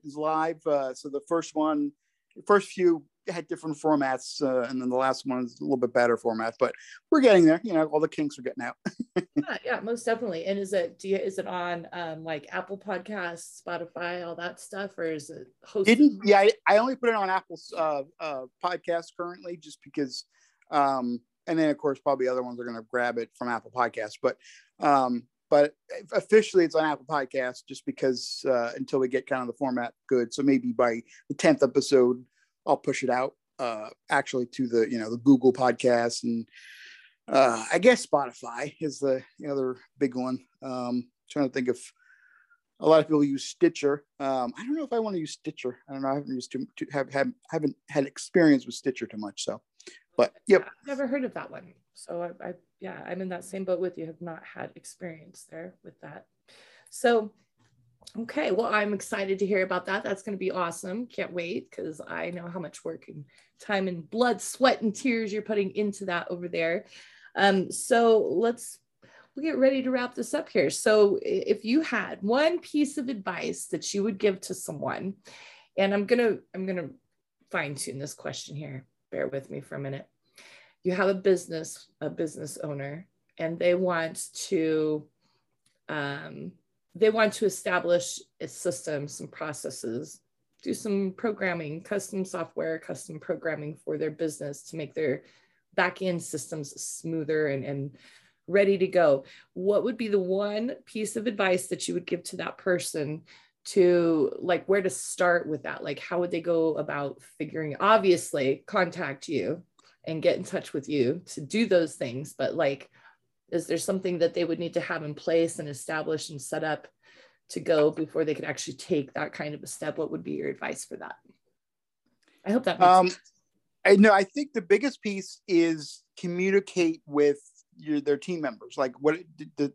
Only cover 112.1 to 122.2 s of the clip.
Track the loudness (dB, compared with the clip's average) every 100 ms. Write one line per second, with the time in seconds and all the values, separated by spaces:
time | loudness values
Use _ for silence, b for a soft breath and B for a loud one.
112.1 | -8 -10 -4 -4 0 0 -2 -10 b b
113.1 | b _ _ -6 -4 -2 -2 -2 -2 -2
114.1 | 0 0 0 -2 -2 -2 -4 -4 -6 -6
115.1 | -6 0 2 2 -2 -10 -10 -6 -4 -2
116.1 | -4 -6 -12 -8 -4 -2 -4 -8 _ b
117.1 | b b b -12 -6 2 4 4 2 -4
118.1 | -2 -2 -2 -4 -6 -8 -10 -2 -2 -2
119.1 | -6 -8 -8 -10 -10 -12 -8 -6 -4 -6
120.1 | -6 -6 -6 -6 -6 -8 -8 -12 -14 -14
121.1 | -16 _ _ _ _ _ _ _ _ _
122.1 | _